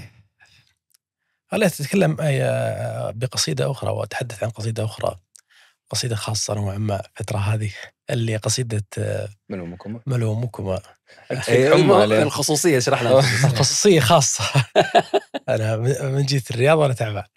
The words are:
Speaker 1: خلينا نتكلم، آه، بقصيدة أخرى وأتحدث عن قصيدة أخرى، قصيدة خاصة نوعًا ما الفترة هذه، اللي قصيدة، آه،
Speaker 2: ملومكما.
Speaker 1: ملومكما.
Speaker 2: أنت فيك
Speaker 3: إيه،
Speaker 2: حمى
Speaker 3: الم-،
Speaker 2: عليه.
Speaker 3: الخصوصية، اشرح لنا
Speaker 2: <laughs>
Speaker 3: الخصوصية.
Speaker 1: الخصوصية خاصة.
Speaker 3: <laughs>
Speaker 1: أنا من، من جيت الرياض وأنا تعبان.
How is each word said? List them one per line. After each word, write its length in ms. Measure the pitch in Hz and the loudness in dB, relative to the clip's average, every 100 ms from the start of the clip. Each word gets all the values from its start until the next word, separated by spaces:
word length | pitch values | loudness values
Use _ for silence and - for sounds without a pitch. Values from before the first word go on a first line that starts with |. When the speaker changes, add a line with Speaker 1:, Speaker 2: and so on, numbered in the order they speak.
| - _ _ _ _ _ _ _ _ _ _ _ _ _ _ | -12 _ _ _ _ _ _ _ _ _ _ _ _ _ _
Speaker 1:
خلينا 160 | 190 202 | 0 0
نتكلم، 500 | - 139 196 160 156 | 0 -2 0 0 0
آه، 920 | 151 135 127 120 113 101 113 113 120 | -2 0 0 -2 -4 -6 -8 -8 -8
بقصيدة 600 | 110 - - - 143 139 | -8 -6 -4 -4 -2 -4
أخرى 200 | 139 104 | -4 -4
وأتحدث 520 | 107 101 - 123 113 | -4 -6 -8 -10 -6
عن 60 | 113 | -8
قصيدة 360 | - 110 110 107 | -6 -6 -4 -6
أخرى، 340 | - 90 87 _ _ _ _ _ _ - | -6 -8 -8 _ _ _ _ _ _ -10
قصيدة 260 | 120 123 104 | -6 -4 -4
خاصة 380 | - 107 - | -6 -6 -4
نوعًا 240 | 104 101 98 | -4 -4 -4
ما 240 | 107 98 - | -4 -4 -8
الفترة 320 | - - 104 | -10 -6 -4
هذه، 340 | 101 110 107 - - _ - | -2 -2 -4 -8 -18 _ -6
اللي 260 | 123 113 110 | -4 -2 -2
قصيدة، 500 | 120 123 123 104 101 - | -2 -4 -4 -6 -6 -6
آه، 320 | 104 101 101 101 - | -4 -6 -8 -14 -12
Speaker 2:
ملومكما. 500 | 98 85 90 104 117 135 | -10 -10 -12 -12 -10 -4
Speaker 1:
ملومكما. 760 | 123 110 110 123 - 98 92 - _ _ - - | -2 -2 -2 -6 -6 -4 -6 -8 _ _ -18 -10
Speaker 2:
أنت 120 | 127 | -6
فيك 120 | - 120 | 2 4
Speaker 3:
إيه، 160 | 139 | 6
Speaker 2:
حمى 100 | 170 | 6
Speaker 3:
الم-، 100 | 170 | 6
Speaker 2:
عليه. 320 | - 104 110 | 6 6 4
Speaker 3:
الخصوصية، 540 | 110 - 143 151 175 135 | 2 0 0 2 4 2
اشرح 240 | 123 131 | 2 2
لنا 100 | 120 | 4
Speaker 2:
<laughs> 80 | 131 | 4
Speaker 3:
الخصوصية. 280 | 135 117 147 | 4 2 2
Speaker 1:
الخصوصية 520 | 127 139 - 208 165 | 2 0 2 4 6
خاصة. 440 | 127 165 - - 104 | 6 6 4 0 -2
Speaker 3:
<laughs> 1000 | 139 - - - - - - - - - | 0 2 0 2 2 2 -2 -4 -8 -4
Speaker 1:
أنا 280 | 113 107 110 | -2 -2 -2
من، 280 | 120 135 139 | -2 -2 -2
من 180 | 135 | -2
جيت 280 | 135 139 - | 0 -2 -2
الرياض 260 | 117 135 160 | 0 4 4
وأنا 160 | 143 | 2
تعبان. 300 | 120 110 101 - | 0 -4 -6 -10